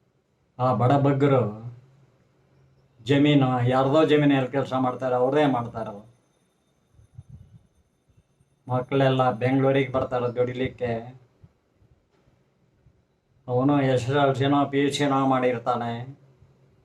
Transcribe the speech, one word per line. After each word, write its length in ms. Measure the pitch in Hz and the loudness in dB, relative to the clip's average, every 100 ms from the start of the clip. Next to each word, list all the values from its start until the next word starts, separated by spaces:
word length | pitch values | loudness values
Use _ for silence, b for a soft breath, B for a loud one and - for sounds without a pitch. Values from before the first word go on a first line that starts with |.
| _ _ _ _ _ - | _ _ _ _ _ -4
ಆ 160 | 127 | -2
ಬಡ 180 | 107 127 | 0 2
ಬಗ್ಗರು 840 | 143 139 131 143 131 104 107 120 - - _ _ _ _ _ _ _ _ _ _ _ | 2 2 2 2 2 0 -6 -16 -18 -20 _ _ _ _ _ _ _ _ _ _ _
ಜಮೀನು, 640 | 110 139 147 143 131 127 120 | 0 2 4 4 2 0 0
ಯಾರ್ದೋ 360 | 127 135 156 | 2 2 2
ಜಮೀನಲ್ಲಿ 460 | 151 147 143 139 127 | 4 4 4 2 0
ಕೆಲಸ 220 | 139 123 131 | -4 -4 -2
ಮಾಡ್ತಾರೆ, 360 | 127 117 131 | -2 -2 -2
ಅವ್ರದೇ 320 | 123 127 147 143 | 0 2 2 2
ಮಾಡ್ತಾರೆ. 600 | 123 117 113 110 104 - _ _ _ _ _ _ _ _ _ - - - - - - _ _ _ _ _ _ _ _ _ _ - | 0 -4 -10 -10 -12 -18 _ _ _ _ _ _ _ _ _ -20 -20 -20 -20 -20 -20 _ _ _ _ _ _ _ _ _ _ -6
ಮಕ್ಕಳೆಲ್ಲ 640 | 127 127 139 135 131 127 | -6 -2 0 2 2 0
ಬೆಂಗಳೂರಿಗೆ 600 | 110 123 135 135 135 131 | 0 0 2 2 2 0
ಬರ್ತಾರೆ 420 | 131 - 127 120 120 | -4 -4 -4 -4 -2
ದುಡಿಲಿಕ್ಕೆ. 880 | 123 123 131 - 120 113 120 - _ _ - _ _ _ _ _ _ _ _ _ _ _ _ _ _ _ _ _ _ _ - | -2 -2 -6 -6 -6 -6 -8 -20 _ _ -20 _ _ _ _ _ _ _ _ _ _ _ _ _ _ _ _ _ _ _ -4
ಅವನು 340 | 123 135 143 | 0 2 2
ಎಸ್ 280 | 131 127 120 | 2 0 0
ಎಸ್ 60 | 143 | 0
ಎಲ್ 180 | 139 | 2
ಸಿನೋ 300 | 123 139 143 | 2 2 2
ಪಿ 160 | 139 139 | 0 0
ಯು 120 | 143 | 0
ಸಿನೋ 340 | 139 147 135 135 | 0 0 0 0
ಮಾಡಿರ್ತಾನೆ, 920 | 131 127 117 127 120 117 117 131 - _ _ _ _ _ _ | 0 0 -2 -4 -4 -4 -8 -12 -16 _ _ _ _ _ _